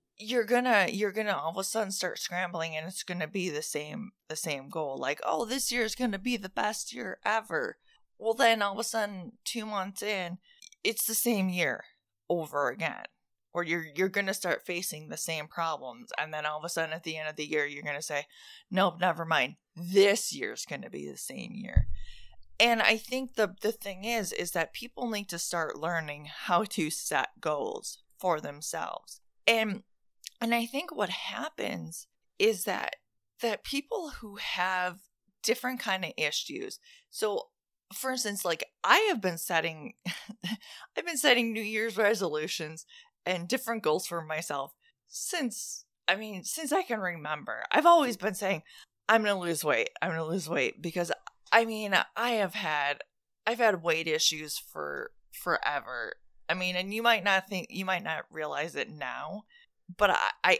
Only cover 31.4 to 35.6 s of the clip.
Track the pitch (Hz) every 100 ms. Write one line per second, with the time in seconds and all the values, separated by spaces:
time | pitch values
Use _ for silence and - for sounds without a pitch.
31.4 | 294 - 208 170 160 - - _ _ -
32.4 | 208 190 - - - - _ _ _ -
33.4 | - 208 - 277 - 440 311 247 214 202
34.4 | - 185 180 185 180 180 _ _ _ _
35.4 | - 254